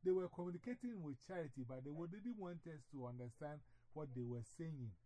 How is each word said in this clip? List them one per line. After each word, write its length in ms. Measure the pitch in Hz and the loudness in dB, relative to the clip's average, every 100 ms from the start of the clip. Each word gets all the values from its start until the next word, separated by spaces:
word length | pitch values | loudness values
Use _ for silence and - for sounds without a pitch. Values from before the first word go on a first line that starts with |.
They 80 | 180 | 10
were 160 | 185 180 | 8 8
communicating 800 | - 175 175 - 247 240 220 156 | 0 -2 0 -2 -2 -2 0 -2
with 160 | 135 - | -2 -4
charity, 320 | 185 156 123 | -2 -2 0
but 240 | 123 131 135 | -2 -2 -2
they 80 | |
were, 160 | 151 170 | -2 -2
didn't 240 | 202 220 | -2 -2
want 320 | 220 185 175 170 | -2 -2 -2 -4
us 160 | 151 120 | -8 -8
to 160 | 143 123 | -4 -2
understand 560 | 123 123 - 147 147 - - - | -2 -4 -4 -4 -4 -8 -18 -10
what 160 | 156 151 123 | -4 -2 2
they 80 | 120 | 2
were 160 | 120 110 - | 2 -2 -2
saying. 320 | 165 147 120 90 | -2 0 -2 -4